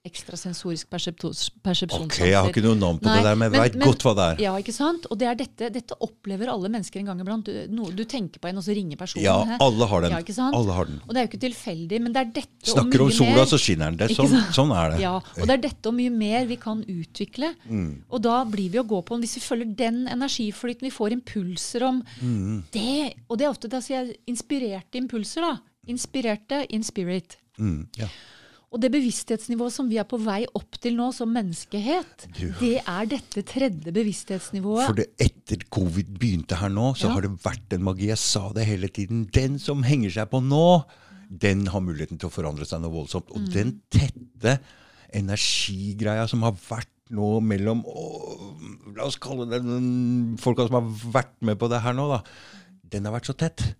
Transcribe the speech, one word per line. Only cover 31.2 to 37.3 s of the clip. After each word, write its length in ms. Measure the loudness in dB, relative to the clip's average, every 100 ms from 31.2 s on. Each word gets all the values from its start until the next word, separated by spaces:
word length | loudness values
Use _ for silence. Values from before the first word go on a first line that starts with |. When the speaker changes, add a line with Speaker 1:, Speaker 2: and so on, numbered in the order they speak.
| -2
Speaker 1:
menneskehet, 960 | 0 -2 -6 -6 -6 -2 -2 -2 _ -18 -6
Speaker 2:
Du. 140 | -6 0
Speaker 1:
det 160 | 0 0 -2
er 180 | -4 -2
dette 360 | -4 -6 -8
tredje 480 | -6 0 0 -2 -4
bevissthetsnivået. 960 | 0 0 -2 -6 -8 -6 -6 -2 0 2
Speaker 2:
For 80 |
det, 140 | 2 0 _
etter 460 | 2 2 -6 -6 -2
covid 440 | 0 2 0 -2 0
begynte 380 | 0 0 0
her 140 | -2 0
nå, 220 | 2 0
så 140 | 2 2
Speaker 1:
Ja. 60 |
Speaker 2:
har 80 | 2
det 100 | 0